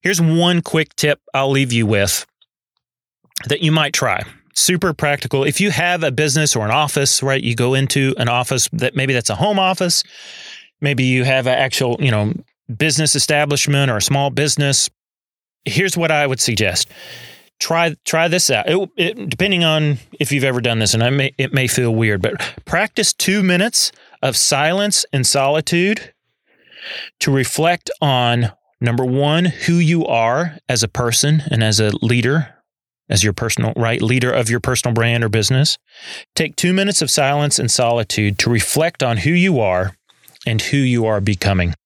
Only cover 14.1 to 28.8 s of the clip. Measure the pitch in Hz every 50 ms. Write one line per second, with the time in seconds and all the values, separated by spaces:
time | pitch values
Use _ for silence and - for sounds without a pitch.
14.1 | 139 139 139 139 123 135 151 147 - - 143 139 135 - - - _ _ _ _
15.1 | _ _ _ _ _ _ _ _ _ _ _ - 101 147 196 190 - 175 165 160
16.1 | 156 147 147 139 131 123 - - 117 98 110 95 87 - - - - - - -
17.1 | - - - - - - _ _ _ _ - - 170 165 170 170 - _ _ -
18.1 | - 160 165 175 160 180 - - 127 107 - - 160 190 196 - _ - 170 160
19.1 | 220 - 196 180 - - 185 208 190 175 170 160 156 156 151 147 143 117 - _
20.1 | - - 147 - 139 139 127 135 127 123 117 123 117 113 110 104 - 113 117 123
21.1 | 135 139 135 135 - - 135 135 - 135 131 117 - - 123 120 113 110 117 110
22.1 | 104 95 92 - - 165 - - - - - - - 170 208 214 _ - 208 -
23.1 | - - - - 190 208 196 185 180 175 196 233 - - - - _ _ - _
24.1 | - _ - 135 120 - - - 147 135 147 160 175 196 202 208 - - - -
25.1 | - 139 123 - - 143 135 139 147 156 151 - 175 170 180 196 220 - - -
26.1 | _ _ _ _ _ _ _ _ _ _ _ _ - - - - - - - -
27.1 | _ _ - - 139 135 123 - - - 156 170 175 170 _ - - - 160 143
28.1 | 131 123 123 120 120 120 120 104 - _ _ _ _ _